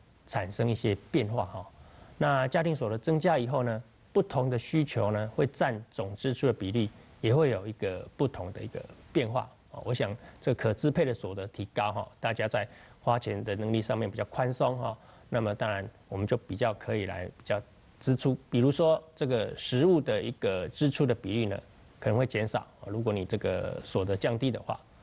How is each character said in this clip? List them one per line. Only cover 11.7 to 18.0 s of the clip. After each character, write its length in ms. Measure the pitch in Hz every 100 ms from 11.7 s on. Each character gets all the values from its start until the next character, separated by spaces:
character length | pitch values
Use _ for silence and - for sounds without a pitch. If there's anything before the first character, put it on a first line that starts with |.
高 180 | - 104
哈， 160 | 104 98 -
大 120 | 117
家 140 | 110 110
在 200 | 110 101 - - -
花 160 | - 120
钱 240 | 110 101
的 140 | 110 101
能 160 | 110
力 100 | 113
上 160 | 104 110
面 100 | 107
比 80 | 110
较 80 | 104
宽 260 | - 127
松 260 | 123 135 127
哈， 180 | 117 110 - - -
那 120 | 123
么 120 | 110
当 160 | 104 110
然 180 | 98 98 - -
我 80 | 98
们 80 |
就 120 | 104 117
比 180 | -
较 180 | 95 117
可 200 | 104 -
以 120 | 110 95
来 180 | 92 90
比 160 | -
较 180 | - 101 - - -
支 160 | -